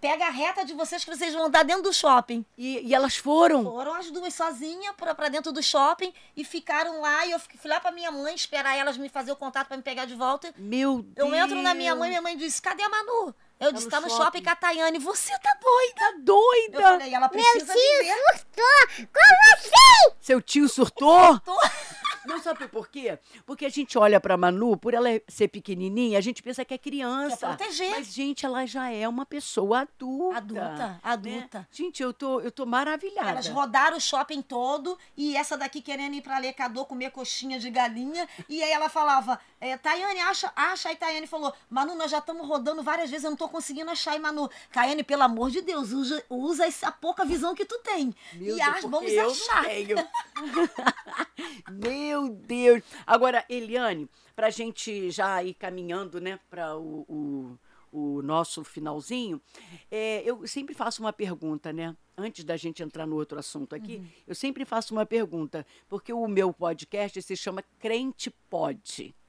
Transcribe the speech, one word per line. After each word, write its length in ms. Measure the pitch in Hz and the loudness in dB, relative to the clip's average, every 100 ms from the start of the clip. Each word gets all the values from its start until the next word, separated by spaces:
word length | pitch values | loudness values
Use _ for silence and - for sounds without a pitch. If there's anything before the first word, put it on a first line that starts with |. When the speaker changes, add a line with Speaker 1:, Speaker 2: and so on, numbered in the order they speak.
Speaker 1:
pega 260 | 285 311 339 | -2 -2 -2
a 40 | |
reta 340 | 254 311 381 | -2 -4 -4
de 80 | 370 | -8
vocês 300 | 302 320 349 | -6 -6 -6
que 100 | - | -8
vocês 180 | 320 339 | -6 -6
vão 140 | 311 320 | -2 2
andar 160 | 302 | 4
dentro 200 | 302 359 | 4 2
do 80 | 370 | 0
shopping." 520 | 359 311 254 - 233 220 _ | 0 4 4 2 -8 -10 _
Speaker 2:
E, 240 | 247 262 233 | -8 -8 2
e 60 | |
elas 220 | 262 269 - | 2 2 -2
foram? 460 | 269 311 339 302 | 2 6 6 6
Speaker 1:
Foram 300 | 208 233 269 | 0 -6 -8
as 160 | 330 349 | -8 -10
duas 240 | 311 359 | -10 -10
sozinhas 600 | - 330 262 311 339 403 403 | -6 -6 -6 -10 -10 -12 -10
pra, 180 | 339 | -6
pra 140 | 311 302 | -4 -4
dentro 240 | 285 311 | -4 -6
do 100 | 285 | -4
shopping 500 | - 294 277 349 370 - - - | 0 2 2 2 -4 -10 -20 -14
e 80 | |
ficaram 560 | 294 339 - 302 330 320 | -10 -10 -4 -2 -2 -2
lá. 260 | 302 294 349 | -2 0 0
E 40 | |
eu 80 | 330 | -4
fui 320 | - - 311 | -8 -18 -4
lá 80 | 311 | -2
pra 120 | 359 | -2
minha 180 | 349 339 | -6 -8
mãe 240 | 285 285 | -6 -8
esperar 420 | 330 - 277 277 269 | -6 -6 -2 -2 0
elas 200 | 277 254 | -2 -4
me 120 | 277 | -8
fazer 220 | 285 247 | -10 -8
o 40 | 285 | -8
contato 320 | 269 269 277 | -8 -6 -6
pra 80 | 277 | -8
me 60 | |
pegar 200 | 262 254 | -10 -8
de 100 | 262 240 | -8 -4
volta. 360 | 254 277 339 302 | -2 -2 -6 -14
Speaker 2:
Meu 480 | 196 247 269 262 196 | -6 0 0 0 -4
Speaker 1:
Eu 180 | - 285 | -4 0
entro 260 | 311 370 381 | 2 0 0
na 120 | 359 | 0
minha 160 | 349 339 | 0 0
Speaker 2:
Deus. 80 | 330 | -2
Speaker 1:
mãe, 80 | 339 | -2
minha 140 | 359 | -4
mãe 140 | 339 339 | -6 -8
diz: 220 | 320 - | -6 -4
"Cadê 240 | - 330 | -6 -4
a 60 | 403 | -2
Manu?" 460 | 427 427 480 370 - _ _ | -2 -2 -4 -4 -8 _ _
Eu 100 | 277 | -2
Speaker 2:
Tá 20 | |
Speaker 1:
disse: 140 | 247 233 | -2 -4
Speaker 2:
no 40 | |
Speaker 1:
"Tá 100 | 294 | -4
no 80 | 330 | -2
Speaker 2:
shopping. 140 | 233 | 0
Speaker 1:
shopping 200 | 320 349 | 0 0
com 60 | 330 | -4
a 40 | |
Tayane." 440 | 349 349 330 320 320 | -2 -2 0 -2 -2
"Você 360 | 285 415 - 784 | -4 -4 -4 -4
tá 180 | - 807 | -2 0
doida?" 340 | 508 494 508 659 | 4 4 4 0
Speaker 2:
Tá 160 | 880 359 | -2 0
doida? 540 | 262 403 466 494 453 - | 4 6 8 6 2 6
Speaker 1:
Eu 60 | |
falei: 300 | 392 359 269 | 6 6 2
"Ela 140 | 254 262 | 0 0
Speaker 3:
Meu 20 | |
Speaker 1:
precisa 420 | 392 466 480 294 | 4 6 4 4
Speaker 3:
tio 100 | 392 523 571 | 4 6 4
Speaker 1:
viver." 180 | 349 427 571 - | 4 4 4 4
Speaker 3:
surtou! 720 | - - 480 554 494 - 233 | -2 0 6 8 8 2 -4
Como 420 | - 762 762 831 | 10 12 12 12
assim? 600 | 831 - 932 1047 960 679 - | 10 8 12 12 12 10 8
Speaker 2:
Seu 200 | - 254 | 2 2
tio 280 | - 285 285 | 4 2 2
surtou? 580 | - 233 - 285 339 359 | 4 0 4 8 12 12
Speaker 1:
Surtou. 260 | 254 - 370 | 10 2 2
<laughs> 400 | - 605 - 807 831 831 | 2 0 -12 -8 -8 -8
Speaker 2:
Não 180 | 247 330 | -8 -8
sabe 260 | 339 311 262 | -6 -8 -8
por 200 | 226 202 | -10 -12
quê? 300 | 285 240 156 _ - - | -10 -8 -8 _ -20 -16
Porque 180 | 285 | -8
a 60 | 285 | -6
gente 260 | - 277 247 | -6 -2 4
olha 240 | 208 208 | 6 6
pra 160 | 190 185 | 4 2
Manu, 400 | 175 180 233 202 | 2 2 0 0
por 160 | 226 | 0
ela 160 | 240 240 226 - | 0 2 0 -6
ser 200 | - 208 | -2 -2
pequenininha, 680 | 202 - 180 190 202 247 202 | -2 -10 -8 -6 -2 0 0
a 20 | |
gente 220 | 202 247 | 0 -6
pensa 200 | - 254 | -10 -10
que 120 | 254 | -10
é 40 | 262 | -10
criança. 600 | - 285 254 262 285 247 | -10 -8 -6 -4 -6 -6
Speaker 1:
Quer 180 | - 156 | -8 -8
proteger. 340 | 415 302 370 | -8 -6 -6
Speaker 2:
Mas, 220 | 415 220 | -6 -8
gente, 320 | 190 277 285 | -8 -6 -6
ela 220 | 277 247 254 | -6 -6 -6
já 240 | 240 254 | -8 -8
é 180 | 220 220 | -6 -6
uma 160 | 233 | -6
pessoa 560 | 269 294 - - 196 240 | -8 -10 -6 -4 0 0
adulta, 560 | 277 _ 262 269 359 285 | 0 _ -10 -4 -4 -4
Speaker 1:
Adulta, 260 | 208 214 175 151 | -8 -8 -8 -8
Speaker 2:
né? 240 | 233 180 | -10 -10
Speaker 1:
adulta. 680 | - 240 202 240 254 208 180 | -6 -6 -6 -12 -12 -16 -18
Speaker 2:
Gente, 300 | - 349 - | -10 -10 -6
eu 100 | 254 | -8
tô, 260 | - 277 262 | -6 -4 -4
eu 100 | 233 | -6
tô 140 | - 254 | -10 -4
maravilhada. 640 | 247 285 311 381 403 220 | -2 -2 -4 -8 -6 -6
Speaker 1:
Elas 180 | 185 240 | -6 -6
rodaram 480 | 247 277 240 294 320 | -4 0 2 2 0
o 40 | |
shopping 420 | - 277 262 302 | -4 -4 -4 -8
todo 560 | - 240 254 294 277 359 - - | -8 -6 -4 -4 -6 -12 -14 -8
e 180 | 294 285 | -4 -4
essa 180 | 294 294 | -4 -6
daqui 240 | 277 302 | -8 -10
querendo 360 | 262 277 277 285 | -12 -10 -8 -10
ir 40 | |
pra 180 | 262 269 | -6 -6
Lecador 460 | 254 254 254 233 | -6 -6 -8 -8
comer 280 | 269 254 262 | -10 -8 -10
coxinha 460 | 262 247 - 262 262 | -10 -10 -8 -8 -8
de 120 | 240 | -6
galinha. 580 | 240 247 226 254 330 349 - - | -2 -2 -4 -8 -8 -10 -12 -12
E 160 | 302 | -6
aí 100 | 311 | -2
ela 180 | 302 311 | 0 -2
falava: 500 | 320 294 269 233 247 - _ | 0 2 2 0 -6 -8 _
"É, 200 | 254 262 | -10 -6
Tayane, 420 | 311 330 392 381 | -4 -4 -4 -2
acha, 320 | 349 381 381 | -2 -2 -6
acha." 360 | - 302 359 339 | -2 -2 -2 -8
Aí 60 | 320 | -6
Tayane 300 | 330 311 311 | -6 -6 -8
falou: 240 | 320 285 285 _ | -8 -8 -8 _
"Manu, 240 | 247 285 | -4 -4
nós 160 | 339 320 | -4 -4
já 100 | 294 | -4
tamo 240 | 302 330 | -6 -12
rodando 380 | 294 294 247 311 | -6 -4 -4 -6
várias 260 | 285 330 320 | -4 -4 -4
vezes, 160 | 294 | -6
eu 60 | 294 | -8
não 80 | 294 | -6
tô 100 | 330 | -8
conseguindo 420 | 330 320 277 320 | -8 -10 -10 -8
achar." 240 | 330 - | -6 -4
E 40 | 302 | -4
Manu: 320 | 311 302 277 - - | -4 -4 -6 -8 -10
"Tayane, 320 | - 247 302 | -2 -2 -2
pelo 200 | - 285 | -2 2
amor 280 | 262 226 247 | 2 2 -4
de 120 | 294 | -4
Deus, 300 | 349 330 240 | -6 -6 -4
usa, 300 | 262 262 302 - | -4 -4 -6 -8
usa 380 | 247 277 311 339 | -8 -6 0 -2
essa 260 | - - | -2 -8
pouca 320 | - 320 359 | -6 -8 -4
visão 300 | 339 330 320 | -2 -2 -4
que 100 | 359 | -4
tu 140 | 403 466 | -8 -8
tem. 360 | 466 392 269 - - | -6 -4 -4 -6 -16
Speaker 2:
Meu 200 | 170 392 | -12 -8
Speaker 1:
E 40 | 427 | -2
Speaker 2:
Deus, 20 | |
Speaker 1:
acha, 220 | 285 330 | 0 0
vamos 160 | 294 294 | -4 -4
Speaker 2:
porque 140 | 233 | 0
eu 100 | 214 | 2
não 60 | 220 | 2
Speaker 1:
achar." 340 | 262 466 453 | -2 0 0
Speaker 2:
tenho. 320 | 277 208 202 415 | 0 -4 -2 -2
<laughs> 1700 | 330 466 - - 302 262 339 - 254 - - - - - 339 269 - | -2 -6 -8 -10 -6 -2 -2 0 -2 -2 -10 -10 -10 -10 -14 -14 -18
Meu 580 | 190 226 269 294 294 277 | -8 -6 -6 -4 -4 -4
Deus. 540 | 208 226 240 247 240 - - - | -8 -8 2 6 6 4 -20 2
Agora, 380 | 233 254 240 - | 4 4 0 -2
Eliane, 600 | 247 226 240 240 170 143 _ _ | -8 -4 -4 -2 -4 -8 _ _
pra 160 | - 220 | -2 -2
gente 600 | 214 226 220 - 208 185 | -2 -10 -10 -10 -8 -8
já 320 | 170 196 190 | -4 -2 -2
ir 120 | 185 | -6
caminhando, 680 | 180 190 180 175 175 190 170 | -8 -12 -12 -10 -10 -10 -10
né, 180 | 175 190 _ | -10 -12 _
pra 260 | 185 160 156 | -12 -10 -10
o, 280 | 160 156 147 | -12 -14 -12
o, 500 | 156 147 139 127 123 _ _ _ | -10 -8 -10 -12 -18 _ _ _
o 300 | 151 147 143 | -10 -6 -6
nosso 420 | 139 156 165 - | -4 -2 -4 -8
finalzinho, 760 | 151 - 151 151 143 254 233 156 _ - - 170 _ | -14 -12 -10 -10 -8 -8 -8 -12 _ -20 -20 -20 _
é, 320 | 214 220 214 | -8 -6 -6
eu 220 | 226 240 226 | -6 -8 -8
sempre 280 | - 277 | -12 -12
faço 260 | 302 233 - | -8 -8 -6
uma 100 | 220 | -8
pergunta, 600 | 208 202 170 160 151 160 | -6 -8 -8 -8 -8 -8
né? 220 | 156 165 160 _ - | -10 -10 -12 _ -12
Antes 260 | 208 - | -12 -12
da 120 | 160 165 | -10 -8
gente 260 | 165 160 | -8 -12
entrar 240 | 156 160 156 | -14 -12 -8
no 80 | 156 | -6
outro 220 | 151 147 | -8 -10
assunto 360 | 143 151 139 151 | -14 -14 -14 -14
aqui, 200 | 214 196 | -14 -16
Speaker 1:
Uhum. 100 | 180 _ _ | -18 _ _
Speaker 2:
eu 80 | |
sempre 300 | 180 269 269 | -10 -10 -8
faço 280 | 269 226 220 | -6 -6 -6
uma 140 | 220 214 | -6 -4
pergunta, 580 | 226 202 165 151 165 143 _ _ | -4 -4 -6 -8 -10 -14 _ _
porque 240 | 196 - | -14 -10
o 140 | 233 226 | -8 -4
meu 260 | 196 190 | 0 0
podcast 680 | 170 170 160 - 202 202 190 | -2 -6 -6 -10 -8 -8 -10
se 140 | 180 185 | -12 -10
chama 260 | - 190 - _ | -10 -12 -16 _
Crente 520 | 220 233 262 254 - - _ | -6 -4 -6 -10 -14 -14 _
Pode. 640 | 180 156 139 - - - - | -6 -6 -6 -14 -16 -16 -18